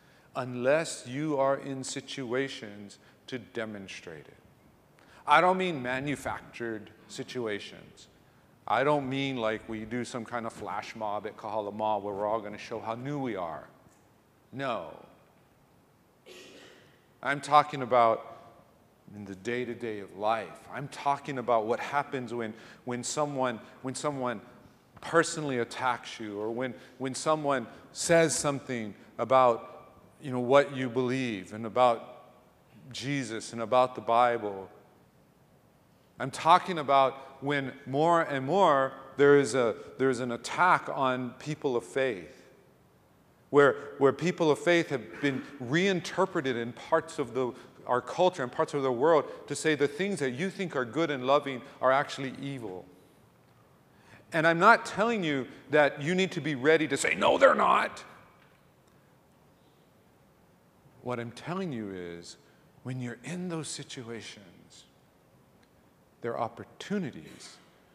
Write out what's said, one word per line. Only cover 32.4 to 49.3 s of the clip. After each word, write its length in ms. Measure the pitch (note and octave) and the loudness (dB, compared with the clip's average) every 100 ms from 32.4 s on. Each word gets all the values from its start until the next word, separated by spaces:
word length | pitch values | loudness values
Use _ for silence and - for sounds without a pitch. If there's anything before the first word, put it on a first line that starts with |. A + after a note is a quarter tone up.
| _ _ _ - - | _ _ _ -20 -16
Jesus 640 | B2 A#2+ C#3+ A#2 A2 - | -10 -6 -6 -6 -8 -8
and 80 | A#2 | -8
about 340 | A2+ B2+ B2+ B2+ | 2 4 4 0
the 60 | |
Bible. 680 | A2 A#2 B2 A#2+ G#2 G2 F#2+ - - _ _ _ _ _ _ _ _ _ _ _ _ - | 2 4 4 2 -4 -8 -12 -18 -20 _ _ _ _ _ _ _ _ _ _ _ _ -10
I'm 120 | C3 | -8
talking 460 | - D#3+ F3+ F#3 E3+ | 0 6 6 6 -4
about 680 | C#3 C#3 C3+ - - - | 4 6 6 2 -12 -8
when 300 | C3+ C#3+ C3+ - - | -2 -2 -2 -8 -4
more 340 | C3+ E3 E3+ | 0 4 4
and 240 | C#3+ C3+ C3 | 2 -2 0
more 480 | F#3 F3+ C#3 C3+ - - - | 4 6 4 2 -4 -6 6
there 220 | C#3+ C#3+ | 8 8
is 160 | C3 B2+ | 8 2
a, 200 | A#2+ - - - | 2 0 -6 0
there 140 | C3 | 2
is 80 | A#2+ | 2
an 120 | B2 | -2
attack 560 | A#2 - - F3+ D3+ - | -6 -4 2 4 4 0
on 440 | D3 C3 B2+ B2 A2 | -2 0 0 -6 -10
people 360 | D3 D3+ C#3+ A#2+ | -10 -4 -2 -2
of 80 | |
faith, 600 | - C#3 C3 G2 E2+ - - - _ _ _ _ _ _ _ _ - | -2 0 0 -2 -10 -18 -20 -20 _ _ _ _ _ _ _ _ 2
where, 260 | C#3+ C#3+ A2+ - - | 6 6 6 -4 2
where 160 | C#3 | 2
people 380 | C3 E3 F3 D#3+ | 2 -2 0 2
of 80 | C#3 | 2
faith 300 | - E3+ D#3+ | 4 2 2
have 300 | C#3 G#2 - | -4 -8 -4
been 220 | C#3+ C3 - - | -2 -2 -8 -10
reinterpreted 960 | A#2+ D#3 G3 F3+ E3 - F#3 F3 C3+ A#2 | -2 0 2 0 -2 -2 0 0 -2 -2
in 160 | A#2 | -4
parts 440 | A#2 - D#3+ D#3+ - | -8 0 0 0 -6
of 160 | B2+ | -4
the, 180 | A#2+ B2+ A#2 - - - | -2 -2 -4 -16 -12 -2
our 120 | B2 | -2
culture 420 | - - F3+ F3+ | 0 2 2 2
and 80 | B2 | -4
parts 240 | - D#3+ D3 | -2 -2 0
of 80 | |
the 80 | C3+ | 0
world 340 | A#2+ D3+ D#3+ - | 2 6 6 4